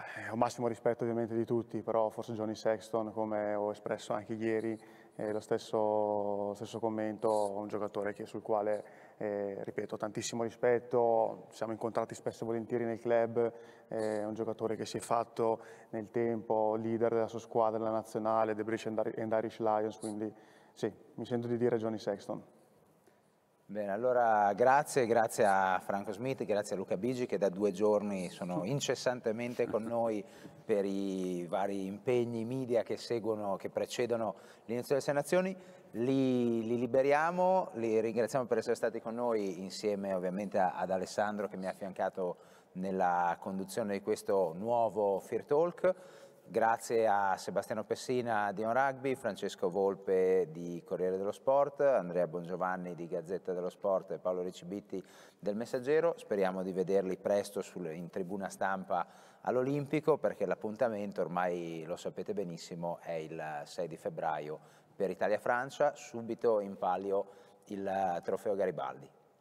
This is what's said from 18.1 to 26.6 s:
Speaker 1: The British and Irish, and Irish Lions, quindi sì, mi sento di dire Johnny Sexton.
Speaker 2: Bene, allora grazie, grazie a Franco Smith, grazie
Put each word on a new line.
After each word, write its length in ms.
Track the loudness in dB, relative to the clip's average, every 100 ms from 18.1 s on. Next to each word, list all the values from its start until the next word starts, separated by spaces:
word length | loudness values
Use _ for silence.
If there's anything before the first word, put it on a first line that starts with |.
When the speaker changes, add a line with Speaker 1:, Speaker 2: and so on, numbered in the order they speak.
| -2 2 2 2
Speaker 1:
The 100 | 0
British 220 | -2 -2 -2
and 120 | -2
Irish, 200 | -2 -2
and 140 | 0
Irish 260 | 0 0 -2
Lions, 400 | 2 2 0 -4
quindi 340 | -8 -4 -6 -8 -20 -20 -20
sì, 180 | -6 -6 -6 -18
mi 120 | -12 -4
sento 220 | -4 -2
di 100 | 0
dire 180 | 2 2
Johnny 220 | -2 -4
Sexton. 440 | -4 -4 -4 -10 -10 -20 _ _ _ _ _ _ _ _ _ _ -10
Speaker 2:
Bene, 260 | -6 -2
allora 600 | 0 2 4 6 6 6
grazie, 540 | 6 6 6 4 2 4
grazie 380 | 4 4 4 4
a 320 | 6 4 2
Franco 300 | 0 -4 -4
Smith, 320 | -6 -4 -4
grazie 300 | 0 0